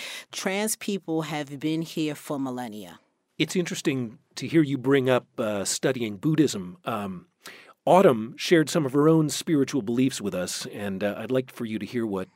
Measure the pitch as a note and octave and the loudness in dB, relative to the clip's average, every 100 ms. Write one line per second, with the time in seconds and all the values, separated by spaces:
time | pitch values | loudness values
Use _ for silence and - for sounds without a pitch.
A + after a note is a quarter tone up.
0 | - - - - G3 F#3+ G#3+ - - G3 | -12 -14 -14 -6 -2 -2 -2 -4 -4 -4
1 | - D#3+ D3+ D3+ C#3 C#3 D3+ D#3+ D#3+ - | -2 -4 -2 -6 -8 -6 -2 -2 -4 -4
2 | D3+ C#3+ - C#3+ C3+ B2 B2 G#2+ F2+ E2 | -4 -4 -8 -6 -4 -6 -8 -12 -16 -20
3 | _ _ _ - D#3 F#3+ E3+ F#3 F3 C3+ | _ _ _ -4 -2 -2 -4 -4 -2 -2
4 | A#2+ - _ - B2 D#3+ D3 C3+ B2 C#3 | -4 -10 _ -12 2 2 4 2 2 4
5 | B2+ B2 - - A2 G#2 F#2 - D#3 B2+ | 4 2 0 -4 -2 -2 -2 -2 -2 0
6 | A#2 G2+ D3+ D#3 C#3 G#2+ F2+ F2+ - A2 | -4 -2 2 4 4 0 -8 -10 -6 -6
7 | G2+ F2+ - _ - - - _ - F3 | -6 -8 -14 _ -20 -20 -20 _ 4 6
8 | F#3+ A#2 A2 - - E3+ D#3 F3 C#3 C#3+ | 8 4 -2 -8 2 4 4 0 2 4
9 | D3+ D#3+ D3+ - - D3+ C3 C3 G#2 A#2+ | 6 6 4 -2 0 2 2 0 0 2
10 | C3 - G2+ F#2+ F2+ - - A2+ G2+ F#2+ | 2 0 -4 -4 -4 -6 -8 -6 -6 -2
11 | G2+ F#2 A2 C3 C3 - A#2 G#2+ G#2 B2 | -2 -2 -2 -2 -2 -6 -6 -6 -4 -4
12 | A2+ F#2+ F#2 | -2 -2 -6